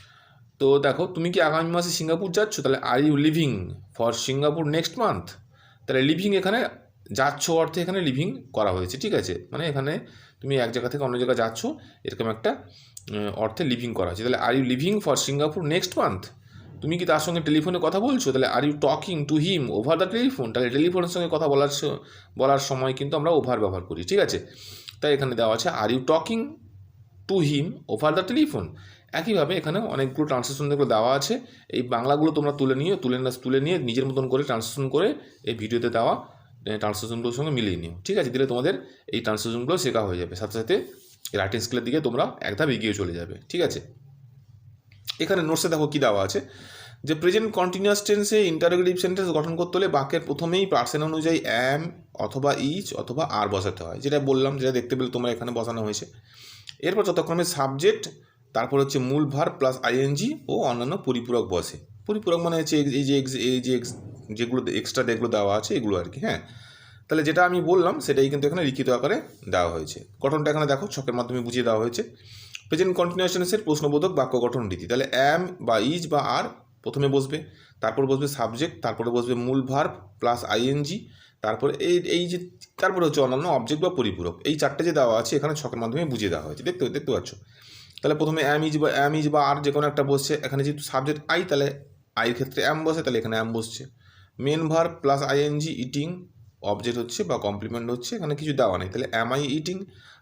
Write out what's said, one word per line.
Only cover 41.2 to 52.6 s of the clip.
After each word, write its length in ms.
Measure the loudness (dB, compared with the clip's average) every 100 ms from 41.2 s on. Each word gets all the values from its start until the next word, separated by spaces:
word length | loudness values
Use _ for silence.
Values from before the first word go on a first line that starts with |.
| -6
রাইটিং 260 | -2 -2 -2
স্কিলের 240 | -2 -2
দিকে 160 | 0 0
তোমরা 360 | 0 0 -2 -4
এক 160 | -6 0
ধাপ 120 | 0
এগিয়ে 260 | 2 0
চলে 200 | 0 -4
যাবে, 200 | -4 -8 -12 -8
ঠিক 120 | -2
আছে? 200 | -2 -2 -12 -20 -20 -20 -20 -20 -20 -20 -20 -20 _ -16 -12 -4
এখানে 220 | 0 0
নোটসে 260 | 2 0 0
দেখো 180 | 0 0
কী 120 | 2
দেওয়া 240 | 2 2
আছে, 180 | 0 -2 -6 -16 -20 -20 -20 -10
যে 100 | -4
প্রেজেন্ট 380 | 2 2 2 2
কন্টিনিউয়াস 500 | 0 0 2 2 2
টেন্সে 400 | 2 2 4 4
ইন্টারোগেটিভ 540 | 4 4 4 4 2 2
সেন্টেন্স 340 | 0 0 0
গঠন 260 | 0 0 -2
করতে 220 | 0 2
হলে 100 | 2
বাক্যের 320 | 2 0 -2
প্রথমেই 460 | -2 -2 0 0 2
পার্সন 360 | 2 2 -2
অনুযায়ী 380 | -2 0 2 0 2 0 2
am 80 | 0 -4 -12 -16
অথবা 400 | -8 -6 0 0
is 420 | 2